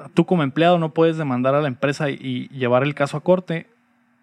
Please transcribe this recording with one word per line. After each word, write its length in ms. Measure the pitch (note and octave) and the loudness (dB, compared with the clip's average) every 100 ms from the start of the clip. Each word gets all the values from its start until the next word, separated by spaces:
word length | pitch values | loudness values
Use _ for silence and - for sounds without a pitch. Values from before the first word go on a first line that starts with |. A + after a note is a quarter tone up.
| - | -2
tú 100 | - | 0
como 200 | E3+ F3+ | 2 2
empleado 340 | C#3 D3 E3+ F3 | 0 2 2 2
no 160 | D#3+ | 0
puedes 220 | E3 E3 D#3+ | 0 0 0
demandar 400 | D3 B2 C3 C#3+ | -4 0 0 0
a 60 | |
la 40 | D3+ | 0
empresa 420 | B2 C#3+ C#3 C#3+ | -2 -4 -2 -4
y, 60 | C#3 | -6
y 280 | C3 B2+ B2+ C3+ | -8 -8 -8 -4
llevar 280 | B2 B2 | 2 2
el 100 | C#3+ | 2
caso 220 | D3 C#3 D3+ | -2 -4 -2
a 80 | |
corte. 420 | F3 F#3 F3+ E3 - _ _ _ _ _ | 0 0 0 -10 -10 _ _ _ _ _